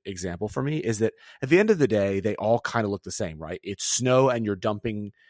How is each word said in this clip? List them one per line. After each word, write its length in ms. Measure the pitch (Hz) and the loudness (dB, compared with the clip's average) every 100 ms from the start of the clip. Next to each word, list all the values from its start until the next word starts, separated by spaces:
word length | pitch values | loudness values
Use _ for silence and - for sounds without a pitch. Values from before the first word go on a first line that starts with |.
example 460 | - 90 90 87 107 | -12 -8 -8 -6 -6
for 120 | - | -4
me, 180 | 139 151 | -4 -2
is 200 | 117 104 | -2 0
that 140 | 110 - - - | 0 -2 -18 -10
at 60 | 131 | 2
the 100 | 170 | 4
end 120 | 220 | 6
of 80 | 190 | 4
the 100 | 131 | 4
day, 320 | 107 98 98 | 4 2 0
they 160 | 104 101 | -2 0
all 240 | 104 117 | 2 2
kinda 300 | - 117 104 | 0 -2 -2
look 140 | 98 | -4
the 80 | 92 | -6
same, 280 | - 95 78 | -6 -6 -8
right? 220 | 80 90 | -10 -8
It's 220 | 98 98 - | -8 -6 -2
snow 420 | - 127 127 135 | 0 4 4 4
and 160 | 120 | 2
you're 140 | 107 95 | -2 -2
dumping 560 | 110 104 117 107 104 - | -2 -4 -6 -6 -8 -14